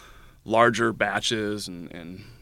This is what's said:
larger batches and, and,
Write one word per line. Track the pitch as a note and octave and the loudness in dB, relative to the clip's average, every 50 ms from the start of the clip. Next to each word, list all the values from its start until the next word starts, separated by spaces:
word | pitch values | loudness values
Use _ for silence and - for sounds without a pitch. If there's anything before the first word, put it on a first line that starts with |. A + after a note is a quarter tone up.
| - - - - - - - - _ | -20 -20 -20 -20 -20 -20 -20 -18 _
larger | - G#2+ A2+ A#2 A#2 A#2 G#2+ A2+ A#2 G2 | 0 4 6 6 6 6 4 0 0 0
batches | - G#2 G2+ G2 G#2+ - - A#2 A2 G#2+ G#2 G#2 G#2 G2 G2 | 0 -2 -2 -2 -2 -2 -2 -2 -2 -2 -4 -4 -6 -8 -10
and, | F2+ E2+ F2 - | -12 -12 -14 -14
and, | - E2+ E2 E2+ F#2 F#2 - - - - | -14 -14 -14 -14 -14 -16 -16 -20 -20 -20